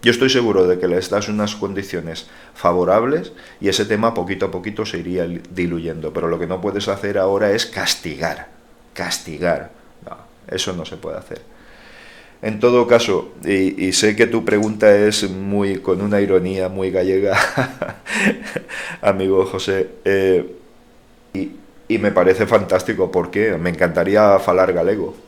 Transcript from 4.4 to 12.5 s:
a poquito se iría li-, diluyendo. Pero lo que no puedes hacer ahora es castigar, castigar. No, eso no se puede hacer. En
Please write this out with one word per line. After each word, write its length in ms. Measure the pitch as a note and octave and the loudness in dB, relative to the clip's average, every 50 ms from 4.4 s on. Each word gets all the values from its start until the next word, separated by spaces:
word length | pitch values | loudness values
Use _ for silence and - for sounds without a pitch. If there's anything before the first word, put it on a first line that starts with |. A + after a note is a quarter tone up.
| G2+ | -4
a 60 | F#2+ | -4
poquito 340 | E2+ F#2 F2 G#2 G#2 - A2 | -4 -6 -8 -8 -8 -8 -8
se 140 | G#2 - F2+ | -6 -6 -8
iría 260 | E2+ F2 F2+ F2+ F2 | -8 -6 -4 -4 -4
li-, 160 | E2+ F2 E2 - - | -4 -6 -10 -12 -12
diluyendo. 640 | F2+ F#2 F2+ F2 F2 E2+ E2 E2 D#2+ D#2+ D#2 D#2 D2+ | -6 -4 -4 -4 -4 -4 -6 -6 -8 -8 -8 -8 -6
Pero 160 | D#2+ D#2+ E2+ | -4 -4 -2
lo 100 | E2+ E2 | -2 -4
que 80 | F2 D#2+ | -4 -6
no 140 | F#2 F#2+ | -6 -4
puedes 260 | F2+ G#2 F#2+ G2+ G2+ G#2+ | -4 -4 -4 -4 -4 -4
hacer 300 | G2 G2 - G2+ G2+ G2+ | -4 -4 -4 -4 -2 0
ahora 340 | F#2+ F#2+ G2 G2+ G#2+ G#2 | 0 0 0 0 2 0
es 140 | G2+ A2+ - | 0 0 -2
castigar, 840 | - - G2+ F#2+ - - - - F2+ D2 C2+ D#2+ E2 D2 C#2+ - - - - _ _ - _ _ _ _ | -6 -6 -6 -4 -4 -4 -6 -6 -12 -10 -6 -6 -6 -6 -8 -12 -20 -20 -20 _ _ -20 _ _ _ _
castigar. 800 | - F2+ F2 - - - - D#2+ C#2+ F2 F2 E2 C#2+ - - - - - - _ - - - | -10 -8 -8 -8 -8 -10 -12 -10 -4 -2 -2 -2 -2 -4 -12 -20 -20 -20 -20 _ -20 -20 -20
No, 60 | - - - - _ _ _ - | -18 -20 -20 -20 _ _ _ -10
eso 240 | - F#2+ - - | -8 -8 -6 -6
no 140 | F#2 F2 D#2+ | -6 -8 -10
se 100 | - - | -12 -14
puede 220 | - - E2 D#2 - | -14 -12 -12 -12 -12
hacer. 240 | - - - - - - - - - - - - - - - - - - - - - - - _ | -12 -14 -16 -16 -16 -20 -20 -20 -20 -20 -20 -20 -20 -20 -20 -20 -20 -20 -20 -20 -20 -20 -20 _
En 200 | - A2 | -8 -8